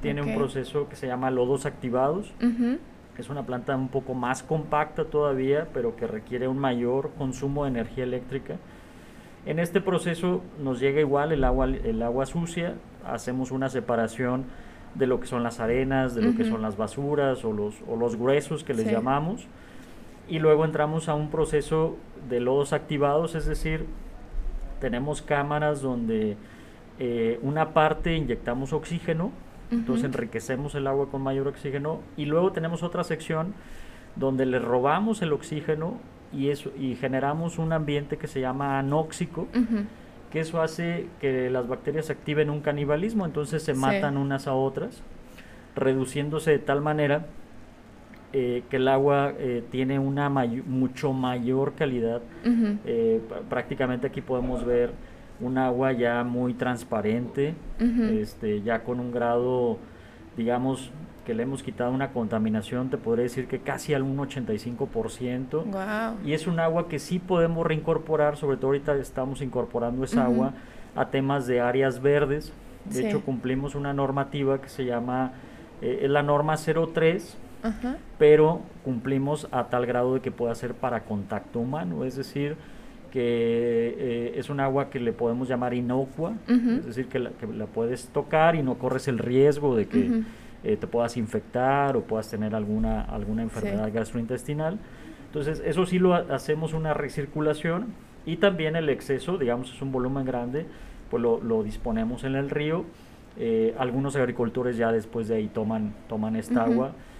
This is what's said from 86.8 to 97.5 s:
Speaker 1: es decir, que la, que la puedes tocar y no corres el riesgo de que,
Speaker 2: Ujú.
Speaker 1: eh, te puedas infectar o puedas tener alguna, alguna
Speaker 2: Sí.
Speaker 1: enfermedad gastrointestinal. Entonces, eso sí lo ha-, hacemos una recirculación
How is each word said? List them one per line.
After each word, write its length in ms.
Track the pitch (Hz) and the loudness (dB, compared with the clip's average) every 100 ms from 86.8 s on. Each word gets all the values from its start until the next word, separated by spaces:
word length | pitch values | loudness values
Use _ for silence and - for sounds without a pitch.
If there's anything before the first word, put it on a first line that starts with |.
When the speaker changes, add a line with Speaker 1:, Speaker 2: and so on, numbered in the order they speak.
Speaker 1:
es 40 | - | -2
decir, 220 | 117 127 | -6 -4
que 100 | 127 | -2
la, 140 | 117 | -4
que 160 | - 107 | -6 -8
la 180 | 110 107 | -6 -4
puedes 440 | 110 117 127 - | -2 0 -2 -4
tocar 460 | 147 139 156 160 165 | -4 2 6 6 6
y 60 | |
no 140 | 131 117 | 2 0
corres 320 | 127 127 - | 0 0 0
el 100 | 117 | 0
riesgo 580 | 107 127 143 147 147 117 | 4 8 8 6 4 4
de 120 | - | 4
que, 120 | - 240 | 4 4
Speaker 2:
Ujú. 140 | 226 220 - - - | 2 -2 -8 -16 -6
Speaker 1:
eh, 140 | - 104 | -2 0
te 100 | - | 0
puedas 280 | 117 117 127 | 0 0 0
infectar 800 | 110 110 - 123 131 139 139 123 | -2 -2 -2 2 4 4 4 2
o 60 | |
puedas 280 | - 110 107 | 0 -2 -2
tener 260 | 104 107 110 | -4 -2 -2
alguna, 460 | 104 107 110 110 | 0 0 2 0
alguna 420 | - 214 208 110 | -2 -4 -2 -2
Speaker 2:
Sí. 60 | 113 113 | -2 -4
Speaker 1:
enfermedad 340 | 104 98 107 | -2 -2 0
gastrointestinal. 880 | 110 110 120 113 123 - 147 156 214 - - - - - | -2 -2 -4 -2 -4 -2 -2 -2 -4 -8 -16 -16 -16 -8
Entonces, 340 | 151 147 156 - | -4 -2 -2 0
eso 200 | 156 180 | 2 4
sí 120 | 180 | 6
lo 140 | 185 175 | 6 6
ha-, 100 | - | 4
hacemos 420 | 135 - 151 160 | -2 0 0 0
una 200 | 160 156 | -2 0
recirculación 1000 | 151 143 151 139 156 151 | 0 -2 -4 -4 0 2